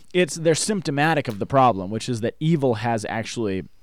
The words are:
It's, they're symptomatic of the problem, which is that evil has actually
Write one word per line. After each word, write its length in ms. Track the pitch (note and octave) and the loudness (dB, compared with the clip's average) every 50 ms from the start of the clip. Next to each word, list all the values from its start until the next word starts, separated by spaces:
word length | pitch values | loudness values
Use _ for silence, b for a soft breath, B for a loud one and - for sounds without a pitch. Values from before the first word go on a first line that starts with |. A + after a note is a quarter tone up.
| b b - | b b 0
It's, 220 | F3+ F3+ C#3 - | 0 0 0 0
they're 180 | E3+ D#3 E3 D#3 | -2 2 2 2
symptomatic 760 | - - - G#3+ F#3+ - D#3+ C#3 C#3+ D3 E3 D#3+ D3 B2 - | 2 2 -2 -2 -2 -2 -2 0 2 2 2 2 0 0 -2
of 100 | G#2+ G2 | -4 -6
the 60 | A#2 | -4
problem, 440 | - C#3 C3+ C3 B2 G#2 F#2+ F#2 F#2+ | 0 4 6 6 6 4 2 -2 -4
which 180 | A2 A2+ - - | -6 -6 -4 -4
is 120 | B2 A2 | -4 -2
that 160 | A2 A2 - - | -2 -4 -4 -2
evil 360 | D#3 D#3+ E3+ D3 C#3 C3 A2+ | 0 2 2 2 2 2 0
has 280 | G#2+ A2+ A#2 A#2 A2 G#2 - | 0 0 -2 -2 -2 -2 -4
actually 560 | - A2+ G#2+ - - B2 A2+ G2+ F#2+ F#2+ D#2 - - - | -6 -6 -6 -6 -6 -4 -2 -2 -2 -4 -6 -8 -14 -20